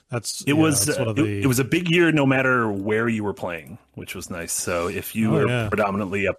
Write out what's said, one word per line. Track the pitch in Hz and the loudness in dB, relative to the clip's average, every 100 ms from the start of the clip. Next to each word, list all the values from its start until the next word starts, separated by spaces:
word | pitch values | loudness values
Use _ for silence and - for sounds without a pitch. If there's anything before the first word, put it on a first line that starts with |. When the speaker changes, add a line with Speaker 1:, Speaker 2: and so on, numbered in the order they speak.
| - | -8
Speaker 1:
That's, | 120 - - | -8 -6 -6
Speaker 2:
It | - | 0
Speaker 1:
yeah, | |
Speaker 2:
was, | 151 160 139 151 | 4 4 4 0
Speaker 1:
that's | 139 | 0
Speaker 2:
uh, | |
Speaker 1:
one | 117 | 0
of | 107 | 0
Speaker 2:
it, | |
Speaker 1:
the | 151 101 | 0 2
Speaker 2:
it | 131 | 0
was | 123 | 2
a | 135 | 0
big | 165 180 | 0 2
year | 175 165 | 4 4
no | 151 135 | 4 4
matter | 131 131 127 113 | 4 4 2 2
where | 101 101 107 117 | -2 0 0 0
you | 110 104 | 0 -4
were | |
playing, | 95 95 85 71 107 _ - | -4 -6 -8 -12 -18 _ -16
which | 92 95 | -12 -12
was | 87 | -10
nice. | 90 85 | -10 -6
So | - - 87 87 | -6 -2 -2 -2
if | 92 - | -4 -6
you | 110 110 | -2 2
Speaker 1:
Oh, | |
Speaker 2:
were | - - | 2 2
Speaker 1:
yeah. | 123 110 | 0 -2
Speaker 2:
predominantly | 101 104 98 101 101 | 0 0 0 -2 -2
a, | 95 | -2